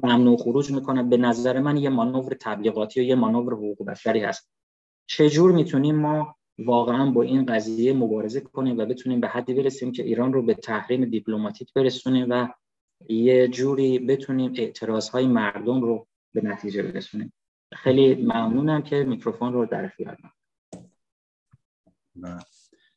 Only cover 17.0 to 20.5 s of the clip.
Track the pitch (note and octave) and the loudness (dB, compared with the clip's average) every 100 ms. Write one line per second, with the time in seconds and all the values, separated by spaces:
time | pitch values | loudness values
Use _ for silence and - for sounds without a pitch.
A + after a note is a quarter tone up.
17 | - G#2+ A2 - _ _ _ - C3+ C3 | -10 -10 -12 -14 _ _ _ -4 2 4
18 | C3+ B2+ A#2 A#2 A2+ B2 D3+ D3+ - C#3+ | 4 4 0 0 0 0 0 -2 -2 -2
19 | C3+ A2+ A#2 - A#2+ B2 A2+ G2+ F#2+ - | -2 -4 -6 -6 -4 -2 -2 -4 -8 -10
20 | - - - _ _ | -12 -14 -20 _ _